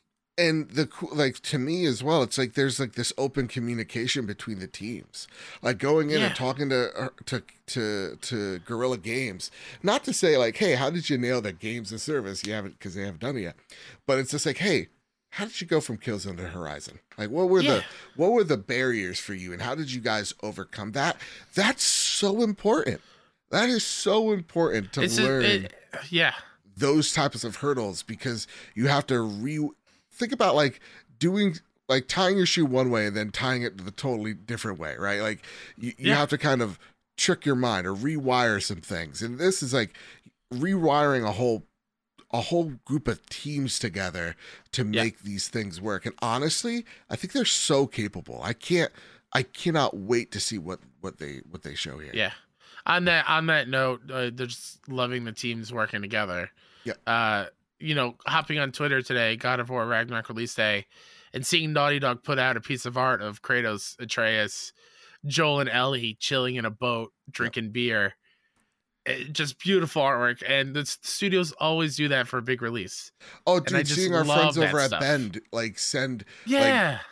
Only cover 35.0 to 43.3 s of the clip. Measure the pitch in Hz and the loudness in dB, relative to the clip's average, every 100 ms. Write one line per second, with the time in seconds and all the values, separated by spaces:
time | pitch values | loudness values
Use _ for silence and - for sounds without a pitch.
35 | 98 101 110 107 - - - - 120 - | -2 0 0 -4 -8 -18 -18 -10 -10 -2
36 | 143 175 147 147 151 131 113 90 - _ | 2 4 2 2 2 2 0 -4 -16 _
37 | _ - - 170 147 131 123 101 90 98 | _ -2 2 2 2 2 2 0 -2 -2
38 | 131 156 131 123 120 104 - 92 - 90 | -2 -2 2 4 4 2 -2 -6 -6 -6
39 | 82 69 117 123 180 185 131 131 107 - | -6 -8 -8 0 0 0 0 0 0 -4
40 | - - - _ _ 123 175 196 160 143 | -20 -20 -20 _ _ -4 0 2 4 6
41 | 147 131 110 98 123 110 - _ _ _ | 4 4 2 2 2 0 -4 _ _ _
42 | _ _ _ 117 - 175 165 127 - 131 | _ _ _ -4 0 0 0 -4 -2 -2
43 | 123 110 - | 0 -4 -6